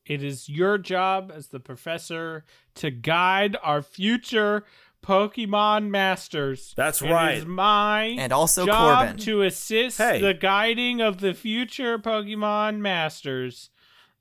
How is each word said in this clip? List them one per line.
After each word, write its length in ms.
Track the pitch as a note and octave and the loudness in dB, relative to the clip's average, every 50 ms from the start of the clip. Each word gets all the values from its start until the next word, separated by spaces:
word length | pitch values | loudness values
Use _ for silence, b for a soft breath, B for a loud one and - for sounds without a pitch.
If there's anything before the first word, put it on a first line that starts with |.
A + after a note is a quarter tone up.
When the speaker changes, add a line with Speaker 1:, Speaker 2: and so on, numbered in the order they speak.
| _ | _
Speaker 1:
it 160 | - D3 C#3 C#3 | -8 -6 -6 -4
is 260 | C#3+ C#3 B2 - - | -6 -8 -10 -12 -10
your 300 | C#3+ D#3 F3+ G3 G#3 G3 | -2 0 2 2 2 0
job 540 | F3 - F#3 F3+ F#3 F#3+ F#3+ F#3+ F#3+ F#3+ D#3 | -2 -2 -2 0 0 0 0 -2 -4 -8 -16
as 140 | D#3 C#3+ - | -18 -18 -14
the 100 | - - | -16 -16
professor 840 | - - C3 - - E3+ E3 E3 E3 - E3+ E3 E3 E3 D#3+ D#3 D#3 b b b b b b | -14 -14 -16 -12 -8 -8 -8 -8 -6 -8 -8 -8 -6 -8 -10 -12 -14 b b b b b b
to 160 | - - D3+ B2+ | -6 -6 -6 -6
guide 640 | A#2+ A2+ D#3 E3 E3+ F3+ F#3 F#3+ G3 G#3 G#3 G3 - - | -4 -2 0 2 4 4 4 4 4 2 0 0 -2 -2
our 180 | D#3 D3 D3 C#3+ | 0 -2 -2 -2
future 840 | - - - F#3+ G#3+ A#3+ A#3+ - - B3 G#3+ G#3 G#3 G#3 G#3 G#3 b b b b b b b - | -6 -10 -4 -2 0 0 -2 -4 -2 0 0 2 2 0 -2 -4 b b b b b b b -2
Pokemon 840 | - G3 F#3+ G#3 G#3 - B3+ A3+ G3+ G3+ G#3 G#3 G#3+ G#3+ G#3+ G#3+ G3+ | 2 2 2 2 2 -2 -6 -6 -2 0 2 2 4 2 2 0 0
masters. 840 | G3+ G3 F#3+ F#3+ F#3 F#3 - - - D3+ C#3+ C3+ C3 B2+ - - - | 0 2 2 2 0 -2 -6 -8 -6 -4 -2 -2 -4 -6 -10 -12 -4
Speaker 2:
That's 260 | - C3 D#3 D3+ - - | -2 -2 0 0 -2 0
Speaker 1:
It 80 | D#3 | 2
Speaker 2:
right. 280 | E3 E3 E3 D#3 C3 A2 | 2 4 4 2 0 -2
Speaker 1:
is 80 | D#3 | -4
my 580 | E3+ F#3 F3+ F#3+ G#3+ G#3 G#3 G#3 G#3 G#3+ G#3+ A3 A3+ A#3 | -6 -4 0 2 4 4 4 4 2 2 0 0 -2 -4
Speaker 3:
And 160 | F3+ C3+ A#2+ B2+ | -4 -2 0 2
also 320 | C#3+ D#3+ E3 - F#3 F3+ | 2 4 4 2 2 4
Speaker 1:
job 340 | G3+ G#3+ A3 A#3 A#3 B3 B3+ B3+ | 4 4 6 6 6 6 6 4
Speaker 3:
Corbin. 100 | - - G#3+ G#3+ | 2 -2 -6 -4
Speaker 1:
to 180 | A3 G#3+ G#3 G3 | -2 0 2 2
assist 560 | F#3 E3+ - - - A3 A3 B3+ B3+ - - | 0 0 -4 -8 -2 0 0 0 0 0 0
Speaker 2:
Hey. 220 | A3 A#3+ F3 A#2+ | 2 2 2 2
Speaker 1:
the 140 | G3+ G3 F#3 | 2 0 0
guiding 680 | D#3+ F#3+ F#3+ G3 G3+ A3 A3+ A#3 A#3 B3 B3 A#3+ A#3 | 2 2 2 2 4 2 2 0 0 -2 -2 0 0
of 180 | A3+ G#3+ G3 F3+ | 0 0 0 0
the 160 | G3 F#3+ E3+ | -2 -2 -2
future 640 | - - A3 A3 A#3 B3+ A3+ - - C4 A#3 A#3 A3 | -2 -6 -4 -2 -2 -4 -4 -6 -6 -4 -2 -2 -2
Pokemon 800 | G#3 A3+ A3 G#3+ G#3 G#3 G#3+ G#3 G#3+ G#3 G#3 G#3 G#3+ G#3+ G#3+ G#3 | -2 -2 -2 -2 -4 -6 -6 -4 -2 0 0 0 0 -2 -2 -2
masters. 920 | G#3 G3+ F#3 E3+ D#3 D#3 D#3 - - C#3 C3 B2+ B2+ B2+ B2 - - - b b b b b b b b b b | -2 -2 0 0 -2 -4 -4 -8 -8 -6 -4 -4 -4 -6 -8 -14 -20 -20 b b b b b b b b b b